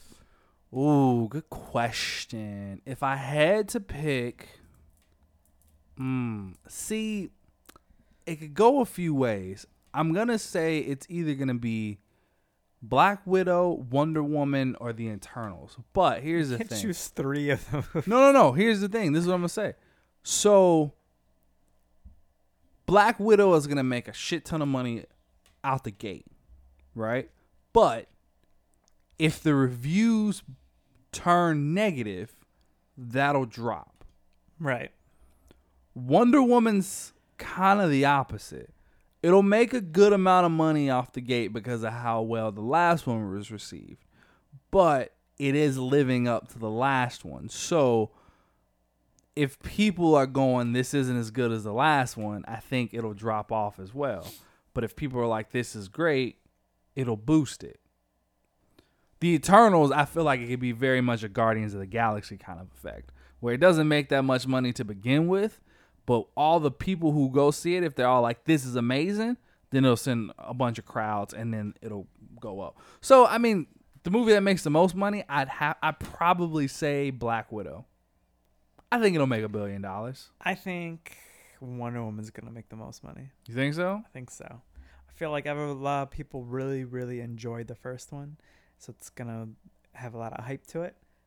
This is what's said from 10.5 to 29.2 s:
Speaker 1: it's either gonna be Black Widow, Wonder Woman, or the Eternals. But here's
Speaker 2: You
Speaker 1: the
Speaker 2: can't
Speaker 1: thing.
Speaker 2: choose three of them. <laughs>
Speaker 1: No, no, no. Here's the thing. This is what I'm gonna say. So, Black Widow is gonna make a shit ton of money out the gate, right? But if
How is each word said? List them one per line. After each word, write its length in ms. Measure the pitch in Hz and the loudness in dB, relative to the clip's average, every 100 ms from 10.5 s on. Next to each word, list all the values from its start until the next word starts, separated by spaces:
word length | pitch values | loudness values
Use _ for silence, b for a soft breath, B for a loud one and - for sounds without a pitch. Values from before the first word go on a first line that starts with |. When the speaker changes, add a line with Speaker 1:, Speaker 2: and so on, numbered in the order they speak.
| 180 160 156 | -4 -2 -2
Speaker 1:
it's 280 | 127 135 - | -4 -8 -8
either 240 | 170 160 | -6 -4
gonna 200 | 135 135 | -4 -4
be 440 | 123 117 113 107 101 _ _ _ _ _ _ _ _ | -4 -4 -4 -6 -10 _ _ _ _ _ _ _ _
Black 380 | 110 127 180 202 | -2 4 4 2
Widow, 640 | - 185 180 175 180 - 123 | 0 0 2 2 0 -2 -2
Wonder 320 | 135 156 156 | 0 0 0
Woman, 540 | 147 151 139 139 131 - | -2 -2 0 0 -2 -4
or 120 | 120 | -8
the 160 | 113 113 | -8 -8
Eternals. 680 | 101 - 123 110 87 69 - - | -10 -12 -12 -12 -12 -18 -20 -6
But 300 | 196 165 104 | 2 2 0
here's 280 | 143 170 147 | -2 -2 -2
Speaker 2:
You 60 | 120 | -4
Speaker 1:
the 80 | |
Speaker 2:
can't 60 | 226 | -6
Speaker 1:
thing. 120 | 110 | -6
Speaker 2:
choose 240 | 120 170 - | -6 -6 -8
three 420 | - 135 143 143 | -6 -4 -2 0
of 200 | 135 - | -2 -2
them. 140 | 147 - | -6 -4
<laughs> 20 | 165 180 | -6 0
Speaker 1:
No, 120 | 240 | 6
no, 120 | 277 | 8
no. 200 | 277 156 | 8 6
Here's 280 | 131 226 208 | 6 2 2
the 80 | 196 | -2
thing. 240 | 226 180 | -2 0
This 100 | 151 | 0
is 60 | 175 | 0
what 60 | |
I'm 60 | 185 | 0
gonna 60 | 175 | -2
say. 240 | - 190 - _ _ _ _ | -4 -6 -8 _ _ _ _
So, 680 | - - 202 202 180 165 147 - _ _ _ _ _ _ _ _ _ _ - _ _ _ _ _ _ _ - | -6 2 6 8 8 4 2 -6 _ _ _ _ _ _ _ _ _ _ -20 _ _ _ _ _ _ _ 2
Black 340 | 190 208 233 | 4 4 2
Widow 340 | 208 202 202 | 4 6 8
is 120 | 165 143 | 6 2
gonna 160 | 143 | -2
make 240 | 131 123 - | -2 -4 -8
a 40 | |
shit 320 | - - 165 | -12 -6 -6
ton 160 | - 160 | -4 -4
of 80 | 143 | -2
money 360 | 131 123 113 - _ _ _ _ _ | -2 -4 -8 -12 _ _ _ _ _
out 220 | 139 131 | -4 -4
the 60 | 120 | -6
gate, 360 | 98 107 87 - _ _ - _ _ _ | -12 -12 -12 -18 _ _ -20 _ _ _
right? 360 | 113 110 123 - _ _ _ _ | -8 -4 -4 -6 _ _ _ _
But 360 | 226 180 117 - _ _ _ _ _ _ _ _ _ _ | 4 4 2 -10 _ _ _ _ _ _ _ _ _ _
if 220 | - | -2